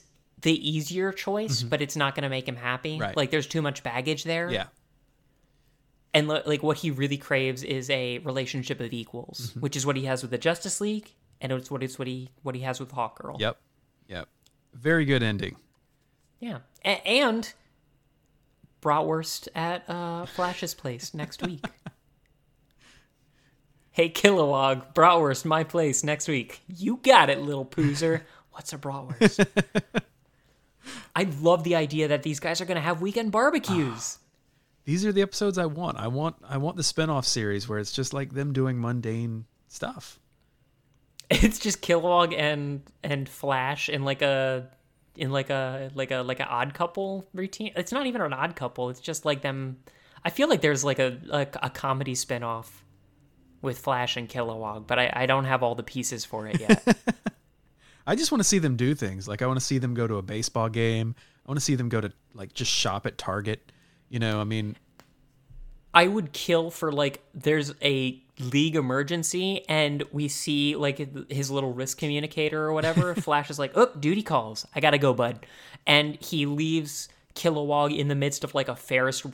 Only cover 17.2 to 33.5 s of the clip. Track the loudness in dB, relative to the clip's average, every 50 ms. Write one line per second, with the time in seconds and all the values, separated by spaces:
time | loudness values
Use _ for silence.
17.2 | 4 4 2 0 -4 -8 -12 _ _ _ _ _ _ _ _ _ _ _ _ _
18.2 | _ _ _ _ _ _ _ _ _ -20 _ _ 0 2 2 4 2 2 0 -2
19.2 | -2 -6 -8 -8 -10 -10 -6 -4 -4 -2 -4 -6 -6 -8 -8 -6 -4 -6 -6 -6
20.2 | -8 -8 -4 -2 -2 -2 -2 -4 -6 -6 -8 -6 -8 -8 -8 -8 -10 -10 -8 -8
21.2 | -8 -8 -8 -6 -6 -6 -6 -6 -10 -12 -12 _ -18 -18 -18 _ _ _ _ _
22.2 | _ _ _ _ _ _ _ _ _ _ _ _ _ -20 -20 -20 _ _ _ _
23.2 | _ _ _ _ _ _ _ _ _ _ _ _ _ _ 0 2 2 2 2 6
24.2 | 6 8 8 8 4 4 4 4 4 4 2 0 -4 -4 6 8 8 10 10 8
25.2 | 6 4 2 0 0 2 2 2 2 2 0 2 2 2 2 0 0 0 -2 -2
26.2 | -2 0 0 0 -2 -4 -10 -20 _ -16 -12 -4 -2 -2 -2 0 6 8 10 10
27.2 | 10 8 4 0 0 -4 -4 -4 -6 -6 -2 2 2 2 2 2 2 2 2 0
28.2 | -2 -8 -20 -20 _ _ -20 -14 -12 -12 -12 -10 -10 -8 -10 -10 -8 -10 2 6
29.2 | 6 6 8 6 2 2 4 -2 -2 0 -2 -4 -4 _ -4 -4 -4 _ _ _
30.2 | _ _ _ _ _ _ _ _ _ _ _ _ -18 -16 -16 -16 -16 -8 -2 -2
31.2 | -2 -2 -2 2 6 6 6 6 4 2 2 2 2 2 0 0 2 2 2 0
32.2 | 0 -2 -4 -2 -2 -2 -2 -2 -2 -2 -2 -2 0 0 -2 0 -2 -2 -2 0
33.2 | -2 0 2 4 4 4